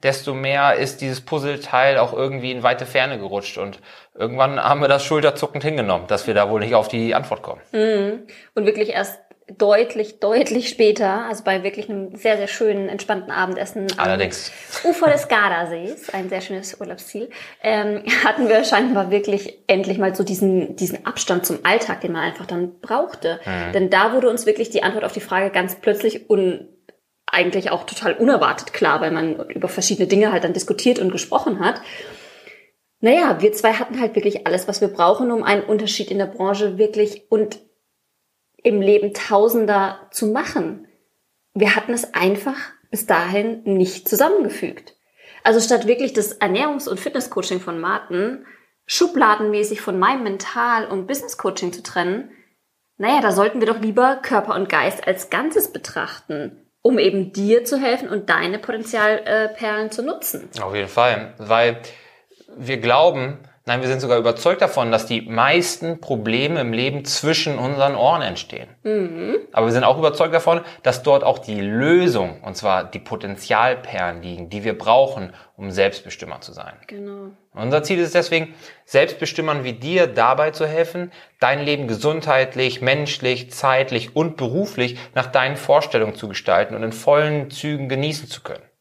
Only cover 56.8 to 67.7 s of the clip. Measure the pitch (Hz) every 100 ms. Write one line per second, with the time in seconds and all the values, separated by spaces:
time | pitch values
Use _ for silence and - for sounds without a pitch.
56.8 | 240 240 175 196 185 190 202 233 240 277
57.8 | 262 247 - 208 190 170 175 208 214 226
58.8 | 226 226 214 214 214 214 214 214 220 214
59.8 | 220 220 254 330 - - - - 98 101
60.8 | 98 - 120 107 107 - 107 113 120 120
61.8 | - - - _ _ _ - - 123 131
62.8 | 117 127 170 143 127 147 - _ - 120
63.8 | 127 131 131 120 117 113 170 185 190 -
64.8 | 117 113 110 113 110 113 127 170 175 -
65.8 | 165 165 - 123 107 117 143 165 120 113
66.8 | 127 139 - - 147 160 - 131 123